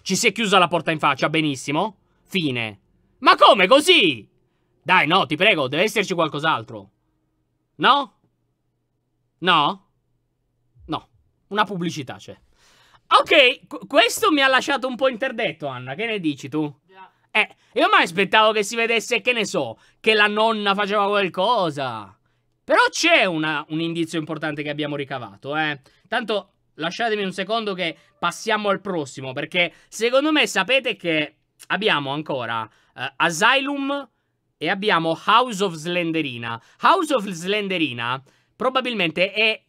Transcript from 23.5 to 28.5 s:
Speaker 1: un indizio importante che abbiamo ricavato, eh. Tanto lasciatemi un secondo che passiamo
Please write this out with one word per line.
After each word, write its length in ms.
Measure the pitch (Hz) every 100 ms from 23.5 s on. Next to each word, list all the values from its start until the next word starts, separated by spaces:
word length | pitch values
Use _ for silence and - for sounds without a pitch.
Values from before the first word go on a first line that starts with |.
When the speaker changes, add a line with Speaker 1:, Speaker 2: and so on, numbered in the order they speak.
| 151 156
Speaker 1:
un 120 | 156
indizio 380 | 165 165 160 170
importante 460 | 151 160 156 147
che 60 | 147
abbiamo 260 | 147 147 143
ricavato, 600 | 139 135 110 98 135 151
eh. 240 | 156 139 _ _ _
Tanto 460 | 226 226 208 - _ _
lasciatemi 480 | - 160 175 233 214
un 100 | 190
secondo 420 | 180 190 226 214
che 220 | 180 175 156 _ _
passiamo 520 | 175 170 220